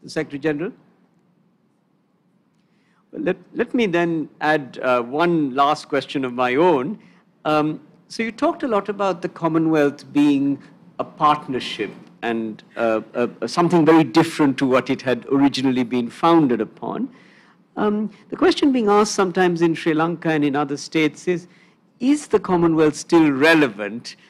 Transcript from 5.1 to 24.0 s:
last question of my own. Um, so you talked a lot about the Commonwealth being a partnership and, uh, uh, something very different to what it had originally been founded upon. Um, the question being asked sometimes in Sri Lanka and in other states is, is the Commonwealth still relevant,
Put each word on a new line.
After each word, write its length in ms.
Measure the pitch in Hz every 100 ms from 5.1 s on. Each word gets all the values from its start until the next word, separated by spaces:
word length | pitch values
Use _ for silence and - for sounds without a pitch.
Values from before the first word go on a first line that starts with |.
| 143 175 165 143 127
last 340 | 143 151 -
question 340 | 143 - 147
of 100 | 127
my 200 | 123 123
own. 460 | 127 180 143 143 214 - _ _ _ 156
Um, 340 | 151 151 - - _ _
so 120 | -
you 120 | 226
talked 300 | 226 302 330
a 40 | 277
lot 220 | 202 196
about 320 | 202 196 175
the 80 | 170
Commonwealth 840 | - 165 160 160 156 143 139 131
being 500 | 143 147 139 139 139 - _ - -
a 60 | 127
partnership 840 | - 151 147 - 127 - - 98 - - _
and, 400 | 117 113 110 104 - -
uh, 240 | 113 110 110 -
uh, 120 | 120 87 -
something 380 | - 170 175 151
very 180 | 160
different 540 | 156 165 160 - 147 131
to 80 | 135
what 240 | 127 123
it 120 | 127
had 240 | 131 117 -
originally 540 | 139 139 131 135 127 117
been 240 | 123 120
founded 500 | - 170 170 143 113
upon. 500 | 107 - 113 98 269 - - _ _ _ _ -
Um, 340 | 208 208 208 - _
the 80 | -
question 380 | 349 339 302
being 160 | 254 208
asked 260 | 208 214 -
sometimes 460 | 190 180 180 165
in 120 | 170
Sri 200 | 156 165
Lanka 360 | 151 165 170 170
and 140 | 156
in 100 | 143
other 220 | 139 143 143
states 540 | - 160 156 147 -
is, 180 | 175 180 _ _ _ _ _
is 260 | 254 294 -
the 140 | 214
Commonwealth 540 | 180 180 170 160 156 147
still 360 | - 170 156
relevant, 840 | 135 156 165 139 104 104 117